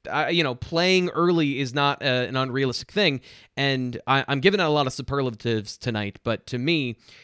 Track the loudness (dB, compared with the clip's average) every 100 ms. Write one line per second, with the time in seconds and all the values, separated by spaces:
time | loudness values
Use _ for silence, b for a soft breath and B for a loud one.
0 | -6 -2 0 2 0 -2 -4 0 4 4
1 | 2 2 2 4 2 0 -4 0 0 0
2 | 0 0 0 -2 -2 0 0 -2 -4 2
3 | 2 2 B B B -2 0 0 -2 -6
4 | 0 0 2 2 2 4 2 2 0 -4
5 | -6 -2 -2 -2 -2 -2 -4 -8 -4 -4
6 | -4 -6 -4 -4 -4 -4 0 0 -2 -8
7 | B B